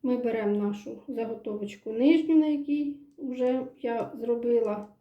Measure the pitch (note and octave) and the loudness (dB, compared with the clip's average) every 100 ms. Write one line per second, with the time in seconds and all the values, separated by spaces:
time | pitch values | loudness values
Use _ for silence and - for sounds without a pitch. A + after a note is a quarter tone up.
0 | C4+ B3 A#3+ A3 G#3 G#3 G3+ G3+ - A3+ | 0 0 0 0 0 2 0 -4 -10 -14
1 | - A#3 A3 A3+ - G#3 G3+ - - A3 | -10 -6 -6 -6 -8 -6 -8 -10 -8 2
2 | C4+ E4 D#4 D#4+ D4+ D4 C#4+ D4 D4 C#4+ | 6 6 6 4 4 0 -2 -2 -2 -6
3 | - - C#4 B3 B3+ B3+ - - A#3+ A#3 | -14 -12 -10 -2 0 0 -4 -8 -4 -4
4 | G#3 - A3+ A#3 A#3+ A#3+ G#3+ G#3 G#3 _ | -4 -6 -2 -2 2 2 2 -2 -8 _